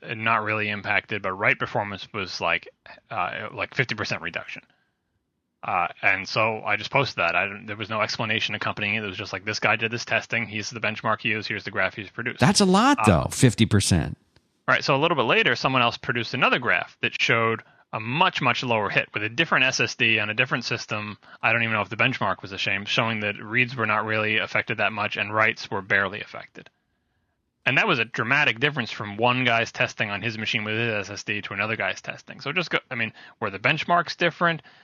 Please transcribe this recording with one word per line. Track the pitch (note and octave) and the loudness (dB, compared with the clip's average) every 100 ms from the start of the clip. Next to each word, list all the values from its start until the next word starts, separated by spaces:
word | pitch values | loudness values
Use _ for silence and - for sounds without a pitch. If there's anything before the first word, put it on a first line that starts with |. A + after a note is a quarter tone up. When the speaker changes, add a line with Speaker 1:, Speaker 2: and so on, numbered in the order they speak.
| - | -10
Speaker 1:
not | A2 A2+ A2+ | -2 2 2
really | G#2+ G#2+ G#2 | 2 -2 -2
impacted, | G#2 G#2 G2 - G#2+ | -4 -2 -2 -2 -4
but | G2 | -4
write | F#2+ A#2 C3 | 0 2 2
performance | B2+ A#2+ G2+ G2 - | -2 -2 -4 -6 -8
was | G#2+ F2+ - | -8 -6 -2
like, | F2 E2+ - - - - _ | 0 0 -4 -18 -20 -20 _
uh, | A2 F2 - G#2+ | -4 -4 -4 -8
like | G2+ F2+ | -6 -4
fifty | - B2 A2 | -2 -2 -4
percent | G2 G2 | -4 -6
reduction. | E2+ - - - - _ _ _ _ _ _ _ _ _ | -6 -8 -10 -14 -18 _ _ _ _ _ _ _ _ _
Uh, | - F#2 E2+ - | -2 0 -2 0
and | G2 F#2+ F#2 | 0 0 -2
so | A#2+ A2 A2 | 0 0 0
I | - G#2 | -2 -4
just | G#2+ | 0
posted | C#3 B2 - | 0 0 0
that. | E2+ | 0
I | F2 G2 | 0 -2
didn't, | G2+ G#2 | -6 -10
there | G#2 | -10
was | G#2+ | -4
no | A2 | -2
explanation | G#2 - A2 A2 - | -2 -2 -2 0 -2
accompanying | G#2 A2 G2 G2+ | -2 -4 -2 -2
it. | A2 | -2
It | G#2 | -4
was | F#2 | -6
just | F#2+ | -8
like, | F#2+ | -8
"This | G#2+ G#2 | -6 -2
guy | G#2+ | 0
did | G#2+ A2+ | 0 -2
this | A#2 | -4
testing. | - A2+ - A#2 G#2 | -2 -2 0 -4 -4
He's | G#2+ G2+ | -6 -8
the | A#2 | -6
benchmark | G#2+ A2 A#2 G#2+ | -6 -2 -2 -2
he | A#2 | -2
used. | G#2+ F#2+ | -4 -4
Here's | G#2 | -6
the | G#2 | -4
graph | G2+ F#2 - | -2 -2 -2
he's | F#2 | -10
produced." | - A#2+ - | -8 -8 2
Speaker 2:
That's | C#3+ G3+ | 4 6
a | F#3+ | 6
lot, | F#3+ C4 C#4+ | 6 4 4
Speaker 1:
Uh, | A2 | 6
Speaker 2:
though, | D#2+ - | 4 2
fifty | - B2 - A2 | 4 4 6 4
percent. | G2+ - F2+ A#1 - _ _ _ _ - | 4 4 2 2 -6 _ _ _ _ 0
Speaker 1:
Right. | B2+ | 2
So | - | 2
a | C3+ | 2
little | E3 D3+ | 4 2
bit | |
later, | A#2 G#3 F3 A#2+ | 4 4 4 2
someone | C#3 C3 | 2 4
else | A#2+ - | 4 2
produced | - A#2+ A2 | -4 -4 -4
another | B2 A3 F#3 | 0 2 2
graph | A#2 F2+ - - | 2 2 0 -4
that | A#2+ - | -4 0
showed | - A#2 A2+ A2+ - _ _ | 2 4 4 0 -6 _ _
a | A2+ | -8
much, | A2 D3 F#3 - | -4 0 0 2
much | C3 A2+ | 2 2
lower | B2+ A2 G2 | 0 0 2
hit | F#2+ - | 0 0
with | G#2+ | -4
a | G#2+ | -2
different | A#2+ E3 D#3 C3 | 0 2 4 2
S | - | 2
S | A#2 | -2
D | - A2+ A2 | 2 2 4
on | G#2 | 2
a | |
different | G#2+ B2+ C#3 | 0 0 -2
system. | - A#2 - G#2+ G#2 G2+ - - | -2 -4 -4 -6 -6 -12 -18 -2
I | A#2+ | 2
don't | A#2 | 2
even | A2+ | 2
know | A2 | 0
if | F#2+ | 0
the | A2 | 0
benchmark | B2 B2 G#2 F#2 | 0 2 0 -2
was | F#2+ | -6
the | F#2+ | -4
same, | G#2+ G2 | -2 -2
showing | G#2 - A2+ A2 | 0 0 2 0
that | G#2 G2 | -4 -6
reads | G#2 A#2+ B2 B2+ | -2 0 0 0
were | G#2+ | 0
not | G#2+ A2 | 2 2
really | A2 G#2+ G#2+ | 0 2 0
affected | G2 - - A2 | 0 -2 -2 0
that | G2+ | 0
much | G#2+ G#2 A2 | 0 -4 -2
and | G#2 | 0
writes | A2 A2 - - | 2 2 2 -6
were | G2+ | -6
barely | G2 G2 G2 G#2 | 0 2 2 -4
affected. | - - - - - _ _ _ _ _ _ _ _ _ | -10 -12 -14 -18 -20 _ _ _ _ _ _ _ _ _
And | B2 C#3+ | 0 2
that | G#3 | 2
was | C3 | 2
a | |
dramatic | A2+ - A2+ C#3+ C#3+ A2+ | 0 -2 0 2 2 2
difference | D3 D3 A2 | 0 0 -4
from | - G#2 G#2 | -6 -8 0
one | A#2+ B2 | 2 4
guy's | B2 A2+ A2 | 2 2 0
testing | - B2 - G#2+ | -2 -4 -2 -4
on | G2+ | -4
his | A2+ G#2+ | -4 -4
machine | A2 A#2 | -4 -2
with | G#2+ A2 | -2 -2
his | A#2 | 0
S | G#2 F#2+ | -2 -4
S | G2 | -8
D | - G#2 | -6 -6
to | - | -6
another | G2+ G#2+ A2 | -4 -2 -2
guy's | F#2+ - | -2 -4
testing. | - - - - | -10 -12 -16 -10
So | C3+ | -6
just | F3 D#3+ | -4 -2
go, | D#3+ - | -4 -4
I | |
mean, | A#2+ A2 - - _ | -4 -6 -6 -20 _
were | G#2+ | -6
the | F#2+ | 0
benchmarks | A#2+ D#3 - F3 - - | 0 0 2 2 2 0
different? | F3 - E3+ D#3 - - | 0 2 0 0 -6 -20